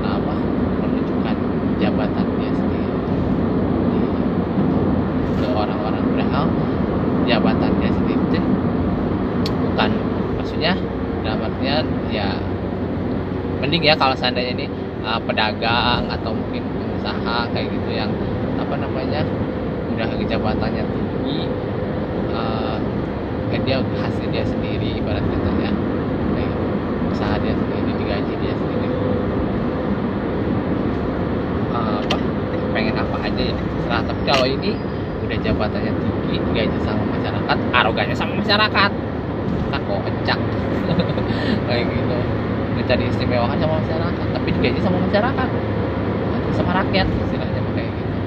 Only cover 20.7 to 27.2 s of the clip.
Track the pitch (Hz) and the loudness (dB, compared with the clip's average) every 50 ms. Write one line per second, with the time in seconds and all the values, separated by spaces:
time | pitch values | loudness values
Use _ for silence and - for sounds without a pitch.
20.7 | - - 101 - - - - - - - - - - - - - - - - - | 0 -2 -2 -2 -2 -2 -2 -2 -2 -2 -2 -2 -2 -2 -2 -2 -2 -2 -2 -4
21.7 | - - - - - - - - - - - 113 - 107 113 113 113 - 113 113 | -2 -2 -2 -2 -2 -2 -2 -2 -2 -2 -2 -2 -2 -2 -2 -2 -2 0 0 -2
22.7 | 110 104 - 104 - - - - - - - - - - - - - - - 127 | -2 -2 -2 -2 -2 -2 -2 -2 -2 -4 -4 -2 -2 -2 -2 0 0 0 2 2
23.7 | 131 131 - - - - - - - - - 104 101 113 - - - - - - | 2 2 2 0 0 0 -2 0 0 0 0 0 2 0 0 0 0 0 0 0
24.7 | 104 - - 110 - - - - - - - - - - - - - - - - | 0 0 0 0 0 0 0 0 0 2 2 2 0 2 2 2 2 2 2 2
25.7 | - - - - - - - - - - - - - - - - - - - - | 2 2 0 0 0 0 0 0 0 0 0 2 2 2 0 0 0 0 0 0
26.7 | - - - - - - - - - - | 0 0 0 0 0 0 0 0 0 0